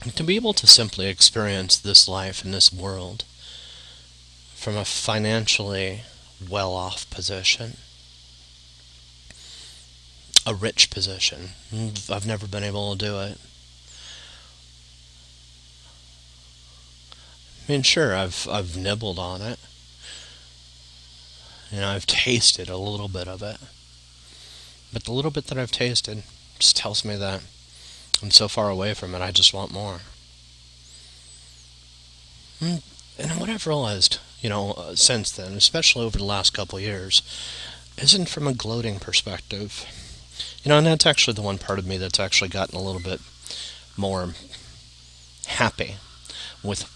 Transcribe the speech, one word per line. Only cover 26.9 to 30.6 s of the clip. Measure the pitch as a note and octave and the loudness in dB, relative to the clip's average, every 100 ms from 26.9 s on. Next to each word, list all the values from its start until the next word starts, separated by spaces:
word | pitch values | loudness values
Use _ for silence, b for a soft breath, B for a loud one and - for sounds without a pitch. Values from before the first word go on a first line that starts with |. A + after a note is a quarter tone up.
| G#2 | -2
me | G#2+ G2+ | -2 -4
that | G2 F#2+ - - - B B B B - | -4 -4 -10 -20 -20 B B B B -4
I'm | G2+ | 4
so | - G#2+ | 4 4
far | - G#2 | 2 0
away | F#2 G#2 | 2 0
from | G#2 F#2 | -2 -6
it, | F2+ | -4
I | F#2 | 0
just | F2+ - | 4 4
want | G2 G2 | 4 -6
more. | F#2+ G#2 F2 - - - - - - | -6 -8 -8 -14 -20 -20 -20 -20 -20